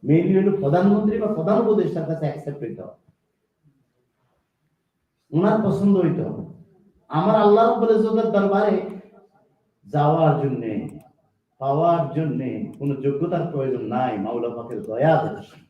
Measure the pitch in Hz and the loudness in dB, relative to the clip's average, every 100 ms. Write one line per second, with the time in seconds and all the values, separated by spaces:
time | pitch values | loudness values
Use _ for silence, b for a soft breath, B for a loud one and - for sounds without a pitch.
0 | - 160 185 190 196 - 139 170 196 208 | 2 2 4 2 2 0 0 2 2 2
1 | 208 214 214 160 160 226 214 196 180 165 | 0 -2 -2 -2 0 0 2 2 0 -4
2 | 151 160 151 - - 143 117 - 90 - | -6 -4 -4 -6 -10 -10 -10 -12 -16 -18
3 | _ _ _ _ _ _ _ _ _ _ | _ _ _ _ _ _ _ _ _ _
4 | _ _ _ _ _ _ _ _ _ _ | _ _ _ _ _ _ _ _ _ _
5 | _ _ _ 151 202 220 208 - 202 190 | _ _ _ 0 2 2 0 0 2 4
6 | 165 - - - - - - _ _ _ | 2 0 -4 -8 -12 -16 -20 _ _ _
7 | _ 147 185 220 208 208 226 226 233 214 | _ -2 2 4 6 6 4 2 2 2
8 | 220 220 - 196 196 196 208 190 - - | 2 0 0 0 2 2 2 0 -4 -12
9 | - - _ _ _ _ _ _ - 147 | -18 -20 _ _ _ _ _ _ -6 0
10 | 147 160 160 143 139 120 110 104 - - | 2 4 4 2 0 -4 -4 -6 -8 -14
11 | - _ _ _ _ _ 135 143 170 165 | -20 _ _ _ _ _ -2 0 2 2
12 | 143 135 160 127 127 107 101 - 139 135 | 0 -2 -2 -2 -4 -6 -10 -6 -4 -2
13 | 135 135 170 170 - 143 135 120 110 120 | -2 -2 -2 -2 -2 -4 -4 -4 -4 -2
14 | 127 107 104 120 117 117 117 110 107 110 | -2 -2 -4 -4 -4 -6 -10 -10 -8 0
15 | 151 160 - - - - _ | 2 2 0 -10 -16 -20 _